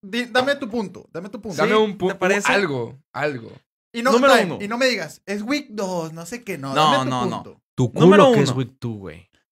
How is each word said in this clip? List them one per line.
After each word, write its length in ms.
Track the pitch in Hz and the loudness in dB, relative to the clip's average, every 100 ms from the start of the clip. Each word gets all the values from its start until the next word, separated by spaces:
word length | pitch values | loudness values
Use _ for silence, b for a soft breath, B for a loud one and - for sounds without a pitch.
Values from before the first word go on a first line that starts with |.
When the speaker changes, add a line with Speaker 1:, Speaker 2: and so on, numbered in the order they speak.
Speaker 1:
di-, 220 | 196 226 247 | -8 -8 -2
dame 280 | 233 262 277 | -2 0 -4
tu 120 | 262 | -4
punto, 360 | 233 196 - - | -6 -8 -12 -16
dame 160 | - 180 | -16 -14
tu 120 | 220 | -14
punto. 140 | 101 151 | -12 -4
Speaker 2:
Dame 140 | 160 | 0
Speaker 3:
¿Sí? 40 | 214 | 2
Speaker 2:
un 220 | 214 196 | 0 0
pu-, 100 | 180 | -4
Speaker 3:
¿Te 60 | |
parece? 360 | 190 185 202 196 | -2 0 0 0
Speaker 2:
algo, 460 | 185 190 135 117 131 _ | 0 0 -4 -8 -12 _
algo. 380 | - 147 131 110 - _ _ _ | -6 -6 -6 -14 -20 _ _ _
Speaker 1:
Y 100 | 233 | -4
no, 100 | 240 | 0
Speaker 3:
Número 220 | 240 277 | 4 6
Speaker 1:
time, 120 | 247 196 | 4 4
Speaker 3:
uno. 100 | 123 | -4
Speaker 1:
y 40 | 202 | -8
no 100 | 233 | -2
me 80 | 262 | -2
digas, 340 | 220 156 - - | -2 -8 -14 -10
es 160 | 202 | -8
week 240 | 214 285 285 | -4 -6 -6
dos, 420 | 214 196 180 160 | -8 -6 -6 -8
no 120 | 160 | -10
sé 180 | 170 240 | -14 -14
qué, 120 | - 170 | -10 -10
no. 160 | 135 | -4
Speaker 3:
No, 200 | 135 156 | 2 4
Speaker 1:
Dame 120 | 160 | 2
tu 60 | - | 0
Speaker 3:
no, 160 | 127 123 | -2 -4
no. 160 | 107 | -6
Speaker 1:
punto. 200 | 101 - _ - | -12 -20 _ -2
Speaker 4:
Tu 160 | 127 | -2
culo 140 | - 165 | 6 8
Speaker 3:
Número 260 | 202 226 | 10 8
Speaker 4:
que 80 | 233 | 6
es 100 | 135 | 2
Speaker 3:
uno. 80 | 127 | -2
Speaker 4:
week 200 | 127 _ | -6 _
two, 140 | 120 | -10
güey. 340 | 107 95 78 87 _ _ | -10 -14 -16 _ _ _